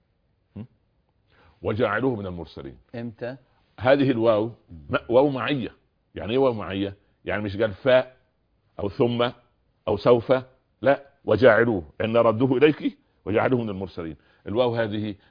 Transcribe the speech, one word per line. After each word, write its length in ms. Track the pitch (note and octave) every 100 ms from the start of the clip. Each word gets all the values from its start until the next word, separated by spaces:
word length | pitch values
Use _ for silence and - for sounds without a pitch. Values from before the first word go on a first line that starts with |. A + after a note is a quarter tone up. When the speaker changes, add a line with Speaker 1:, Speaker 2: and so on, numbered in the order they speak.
| _ _ _ _ _ G3+
Speaker 1:
هم؟ 100 | B2+ _ _ _ _ _ _ _ _ _
وجاعلوه 540 | F2 G#2+ A2+ G#2 C3 A2+
من 100 | G2
المرسلين". 520 | F2 D#2+ - C#2 B1 _ A#2+
Speaker 2:
إمتى؟ 420 | A#2+ A2+ A#2+ C3+ _ _ _ -
Speaker 1:
هذه 320 | A#2 C#3+ C3+
الواو 340 | A2+ A2+ G#2 A#2
Speaker 2:
مم. 320 | A#2 _ E2 D2
Speaker 1:
م-، 240 | C#3 -
واو 160 | A#2+ D3
معية. 460 | C3 A#2 C#3+ F#2+ - _ _ _ -
يعني 160 | F2+
إيه 60 | B2+
واو 160 | C3+
معية؟ 420 | A2 F2 G2 G2 G2 _ _ -
يعني 160 | G2
مش 160 | G#2 F#2+
قال 160 | F3+
فاء 440 | F#2 C3 B2+ B2 _ _ _ _ _ _ -
أو 100 | G2
ثم 400 | - A#2+ A#2+ A#2+ - _ _ _ _ -
أو 100 | G2
سوف، 360 | - B2 A2+ C3 B2+ _ _ _
لا، 240 | B2 C#3 - _ -
"وجاعلوه"، 580 | G#2 B2 G#2+ A#2+ G2+ D2+ -
إن 160 | A2 A#2
ردوه 400 | A2+ A2 C3 B2+
إليك 400 | D3+ - - - _ _ F2+
وجعلوه 380 | G#2+ A#2+ B2+
من 60 | A2
المرسلين. 460 | F#2+ F#2 - E2 D2+ _ _ -
الواو 280 | G#2+ B2 A#2
هذه 400 | A2 G#2+ G#2 G2 _